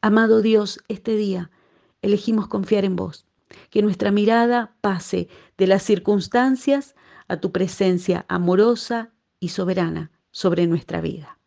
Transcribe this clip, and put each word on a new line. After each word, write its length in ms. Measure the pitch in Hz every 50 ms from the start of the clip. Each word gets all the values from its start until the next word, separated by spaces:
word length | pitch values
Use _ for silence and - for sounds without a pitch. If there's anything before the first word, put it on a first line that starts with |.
Amado 420 | - 214 208 220 226 220 220 220 208
Dios, 380 | 226 220 214 208 196 - - _ _
este 280 | 220 - _ - 220
día 360 | 214 214 202 185 180 175 156 _ _ _ _ _ _ _ _ _ _ -
elegimos 460 | 98 104 - - - - 110 101 -
confiar 360 | - 104 95 - 110 104 98
en 120 | 98 92
vos, 300 | 87 95 160 151 - _ _ _ _ _ _ - - - _
que 120 | - 214 208
nuestra 280 | 208 185 180 - 202
mirada 640 | 202 208 208 214 226 233 233 240 240 240 226 208 _ _
pase 480 | - 208 190 175 185 - - 185 175 - - - - _ _
de 100 | - 190 185
las 160 | 190 190 -
circunstancias 1120 | - 214 196 - - 208 202 170 - - 240 254 262 262 254 - - 277 277 269 - _ _ _ - - - - _
a 80 | -
tu 160 | 156 - 190 160
presencia 720 | 180 185 180 - - 196 190 180 180 180 - 180 170 - _
amorosa 840 | 180 180 175 175 180 185 214 233 240 226 - - 240 233 226 233 _ _ _ _ _ _
y 120 | - 170
soberana 600 | - - 185 175 185 185 175 165 160 160 160 156 _ _ _ _ _
sobre 340 | - - 185 165 170 175
nuestra 340 | 170 165 170 - - 170 170
vida. 380 | 165 160 - 175 147 - - _ _